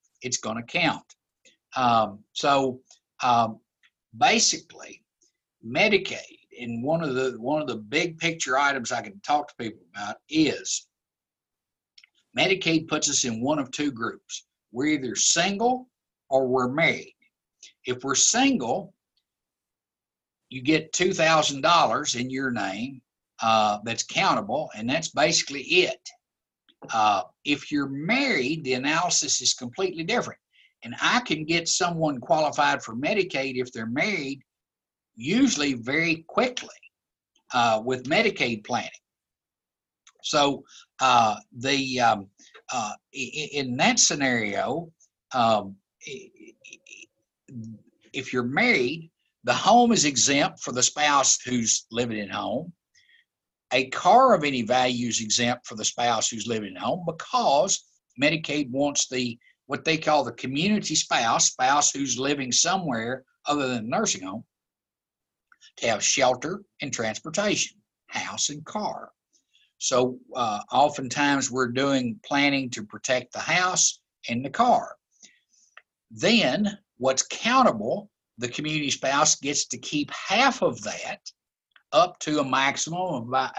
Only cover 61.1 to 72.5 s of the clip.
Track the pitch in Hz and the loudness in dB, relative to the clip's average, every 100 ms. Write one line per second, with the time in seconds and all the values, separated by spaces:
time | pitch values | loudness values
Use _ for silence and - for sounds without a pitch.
61.1 | 156 113 147 147 - 131 147 139 139 139 | 0 2 4 2 2 2 4 2 0 -4
62.1 | 117 135 143 131 117 165 190 165 117 117 | -2 0 -2 0 0 2 0 -2 -4 -4
63.1 | 131 - _ - 147 131 120 107 175 220 | -6 -10 _ -4 -2 0 -2 -2 -2 0
64.1 | 95 92 104 - _ _ _ _ _ _ | -2 -6 -12 -14 _ _ _ _ _ _
65.1 | _ _ _ _ _ - - 120 107 - | _ _ _ _ _ -20 -4 -2 0 0
66.1 | - 127 127 151 208 - - 143 107 101 | 2 2 2 -2 -8 -12 -12 -8 -4 -4
67.1 | 110 - 82 208 160 - - _ _ - | -6 -6 -2 0 0 -4 -8 _ _ -12
68.1 | 107 98 - - 147 156 214 202 - - | -10 -8 -6 -6 -6 -10 -6 -6 -8 -14
69.1 | _ _ _ _ _ _ - - 127 127 | _ _ _ _ _ _ -8 0 2 2
70.1 | 123 - 131 117 104 - 127 147 147 131 | -2 -8 -4 -2 -2 -2 4 4 2 -6
71.1 | 147 143 139 127 127 123 120 139 135 123 | 0 2 2 0 0 0 0 2 2 0
72.1 | 107 - 143 143 | -6 -2 0 2